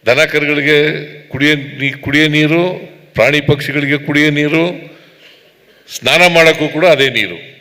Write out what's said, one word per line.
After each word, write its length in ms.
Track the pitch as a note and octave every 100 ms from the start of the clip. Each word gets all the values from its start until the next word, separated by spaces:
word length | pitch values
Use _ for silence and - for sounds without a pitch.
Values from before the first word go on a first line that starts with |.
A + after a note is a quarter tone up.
| -
ದನ 200 | B2+ D#3
ಕರುಗಳಿಗೆ 520 | D3+ D3 D3 C#3+ D3 D3+ D3+ - - -
ಕುಡಿಯೋ 260 | C3 C#3+ D3+
ನೀ-, 420 | C3+ C3 C3+ C3
ಕುಡಿಯೋ 280 | D3 C#3+ D#3
ನೀರು, 360 | D3+ D3+ E3 F3 - - - _
ಪ್ರಾಣಿ 280 | - A#2 D3
ಪಕ್ಷಿಗಳಿಗೆ 560 | C#3+ C#3+ - C#3 C#3+ D3
ಕುಡಿಯೋ 320 | D3 D3 D3+
ನೀರು, 360 | D3 D3 D#3+ E3+ F3+ - - _ _ - _ _ _ _ _ _
ಸ್ನಾನ 380 | - A#2 D3+ F3
ಮಾಡೋಕ್ಕೂ 400 | E3 E3 D#3+ D#3
ಕೂಡ 180 | D3+ F3
ಅದೇ 240 | C#3+ C3+
ನೀರು. 300 | A2+ G2 E2 D2 -